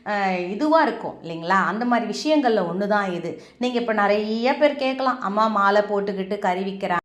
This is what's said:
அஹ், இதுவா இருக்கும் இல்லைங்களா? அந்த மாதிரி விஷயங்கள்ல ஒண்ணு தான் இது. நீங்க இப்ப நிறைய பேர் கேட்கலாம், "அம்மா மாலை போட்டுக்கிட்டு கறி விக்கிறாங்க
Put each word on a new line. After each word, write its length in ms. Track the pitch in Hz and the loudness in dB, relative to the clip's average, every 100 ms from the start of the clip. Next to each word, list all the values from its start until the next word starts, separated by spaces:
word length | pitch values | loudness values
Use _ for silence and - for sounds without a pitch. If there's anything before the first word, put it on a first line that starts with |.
அஹ், 460 | - 208 190 185 180 | -6 -2 0 -2 -4
இதுவா 320 | 202 302 320 | -2 2 4
இருக்கும் 320 | 277 - 151 - | 4 0 -8 -10
இல்லைங்களா? 260 | 165 165 165 | -12 -8 0
அந்த 360 | 190 165 208 | 2 2 -2
மாதிரி 280 | 247 233 202 | 0 0 0
விஷயங்கள்ல 540 | - 302 311 254 220 170 | -4 2 2 4 2 0
ஒண்ணு 140 | 180 202 | -2 0
தான் 260 | 208 196 | 0 0
இது. 300 | 170 165 - - _ | -4 -6 -10 -16 _
நீங்க 220 | 247 240 | -2 -2
இப்ப 120 | 233 | 0
நிறைய 640 | 214 202 208 214 226 247 | 2 2 2 0 0 0
பேர் 220 | 285 294 285 | 2 2 2
கேட்கலாம், 440 | 262 269 262 254 | -2 0 -2 -2
"அம்மா 260 | 196 202 220 | -2 0 0
மாலை 360 | 208 196 208 | 2 4 4
போட்டுக்கிட்டு 560 | 202 208 202 190 185 202 | 2 0 -2 -4 -4 -2
கறி 240 | 196 180 | -2 -2
விக்கிறாங்க 360 | 196 190 190 175 | -4 -6 -2 -4